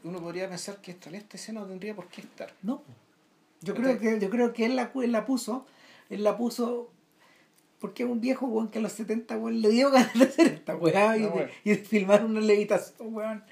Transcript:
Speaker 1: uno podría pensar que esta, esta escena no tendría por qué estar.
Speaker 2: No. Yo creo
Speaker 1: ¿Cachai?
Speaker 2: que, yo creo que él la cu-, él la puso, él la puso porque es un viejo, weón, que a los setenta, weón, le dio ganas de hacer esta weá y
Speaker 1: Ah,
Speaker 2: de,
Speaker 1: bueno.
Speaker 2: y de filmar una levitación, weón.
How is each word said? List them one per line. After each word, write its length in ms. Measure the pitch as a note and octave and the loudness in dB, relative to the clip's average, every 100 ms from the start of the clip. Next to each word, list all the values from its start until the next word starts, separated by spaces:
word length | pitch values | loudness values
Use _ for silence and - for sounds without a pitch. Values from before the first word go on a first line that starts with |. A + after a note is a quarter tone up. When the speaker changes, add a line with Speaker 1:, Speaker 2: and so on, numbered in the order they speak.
Speaker 1:
uno 160 | E3 F3+ | -12 -10
podría 300 | E3+ F3 F#3+ | -10 -8 -8
pensar 320 | F3 - G3+ | -8 -12 -14
que 100 | F#3+ | -16
esta, 180 | F3+ - | -18 -16
esta 260 | G3 - F#3+ | -16 -16 -16
escena 220 | - A3 | -14 -12
no 60 | G3 | -12
tendría 280 | F#3 G#3 G#3 | -12 -12 -12
por 120 | F3 | -14
qué 140 | - | -18
estar. 320 | - - - - | -20 -16 -18 -10
Speaker 2:
No. 180 | F#3+ C#4+ - A#2+ _ _ _ _ _ _ | -8 -8 -10 -20 _ _ _ _ _ _
Yo 140 | E3+ G3 | -8 -2
creo 180 | C4 | 0
Speaker 1:
¿Cachai? 220 | A3 A3 A3 | 2 0 0
Speaker 2:
que, 40 | F#3+ | 0
yo 40 | |
creo 220 | A#3+ A#3+ | 2 0
que 120 | A#3 A3+ | 0 0
él 100 | B3+ | 0
la 160 | A#3+ | -2
cu-, 120 | C4 | -2
él 80 | A#3+ | -2
la 140 | A3+ G#3+ | 0 0
puso, 400 | C4 - B3+ - _ - - - | -2 -2 -8 -8 _ -20 -20 -12
él 140 | G3 | -2
la 120 | G#3 G3 | 0 0
puso 520 | A#3+ - A#3 A#3+ A#3 _ _ _ _ _ _ _ _ _ | -2 -2 -4 -4 -8 _ _ _ _ _ _ _ _ _
porque 240 | - - | -12 -6
es 60 | B3 | -4
un 120 | A#3 | -2
viejo, 240 | A#3+ B3+ B3+ | -2 -2 -2
weón, 240 | A3 A3 | -2 -4
que 100 | A3 | -4
a 20 | |
los 120 | G#3 | -6
setenta, 420 | - G#3 A3 - A3+ | -6 -6 -6 -6 -6
weón, 240 | A3+ A3+ | -4 0
le 80 | G#3+ | 4
dio 220 | A#3 C#4 | 6 6
ganas 220 | C4 - | 6 6
de 100 | A3+ | 6
hacer 240 | C4+ - E4 | 4 6 4
esta 260 | - - D#3+ | 2 -6 0
weá 420 | E3 F#3+ G#3+ A3 | 2 4 4 2
y 60 | |
Speaker 1:
Ah, 20 | G#3 | 0
Speaker 2:
de, 20 | |
Speaker 1:
bueno. 220 | F#3 C3+ - G#3 | -2 -4 -4 0
Speaker 2:
y 40 | |
de 40 | G#3 | 0
filmar 460 | - G#3+ F#3+ G#3 | 0 0 4 4
una 160 | A3+ G#3+ | 4 0
levitación, 760 | G#3+ G#3 G3+ F#3+ - - A3+ | 2 4 4 0 -2 -14 -12
weón. 300 | A3 A3 G#3+ - | -8 -8 -10 -14